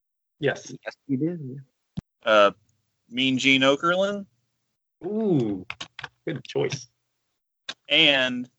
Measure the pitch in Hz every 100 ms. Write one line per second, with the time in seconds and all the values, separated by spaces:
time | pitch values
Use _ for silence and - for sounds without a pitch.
0 | _ _ _ _ 160 - - - - -
1 | _ 135 156 175 139 139 135 _ _ -
2 | - _ 120 107 101 95 _ _ _ _
3 | _ 120 131 131 131 135 135 143 170 180
4 | 196 202 196 _ _ _ _ _ _ _
5 | 170 214 220 160 113 98 92 - - _
6 | - _ - 156 - - 143 - - _
7 | _ _ _ _ _ _ - - _ 147
8 | 160 139 127 123 123